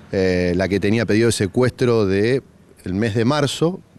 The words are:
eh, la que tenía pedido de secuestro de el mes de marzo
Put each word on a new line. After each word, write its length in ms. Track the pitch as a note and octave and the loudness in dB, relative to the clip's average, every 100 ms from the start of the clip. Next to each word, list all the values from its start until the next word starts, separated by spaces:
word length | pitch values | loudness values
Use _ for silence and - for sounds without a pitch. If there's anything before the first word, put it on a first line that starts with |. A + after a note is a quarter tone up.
| - | -6
eh, 420 | G2 F#2 F2+ F2+ | -2 0 2 0
la 140 | F2 F#2+ | 0 0
que 120 | G2 | 0
tenía 260 | G2+ A2+ G#2 | 0 0 2
pedido 200 | G#2+ A#2 | 2 2
de 40 | |
secuestro 720 | - G2+ A#2+ B2+ - B2 A2+ G2 | 0 -2 0 -2 0 0 2 2
de 360 | G2 A2 C3+ - - - - | 0 0 -2 -6 -20 -20 -14
el 100 | - | -8
mes 200 | F#2+ A2+ | -4 -2
de 100 | A2 | 0
marzo 560 | A2+ D3 C#3 - E3 F#3+ - | 0 0 -2 -2 -4 -4 -14